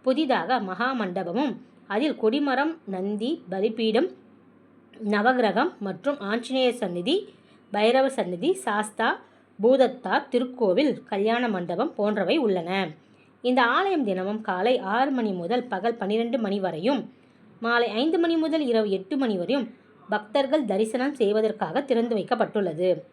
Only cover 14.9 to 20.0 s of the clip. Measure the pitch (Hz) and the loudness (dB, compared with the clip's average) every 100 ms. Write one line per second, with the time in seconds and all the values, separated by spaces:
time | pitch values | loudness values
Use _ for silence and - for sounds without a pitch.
14.9 | 220 277 262 214 185 170 247 247 185 226 | 0 0 0 -2 -4 -2 -4 -2 -2 -2
15.9 | 233 196 220 233 254 208 196 185 160 208 | -2 -2 -2 0 -2 -2 -2 -2 -2 -2
16.9 | 269 - - _ _ - - 233 240 233 | -2 -4 -16 _ _ -20 -8 0 2 2
17.9 | 214 311 349 339 330 311 320 269 226 214 | 0 0 2 2 2 2 0 2 2 2
18.9 | 190 - 285 254 190 175 269 226 - - | -2 -2 -2 0 0 0 -2 -2 -10 -20
19.9 | - | -20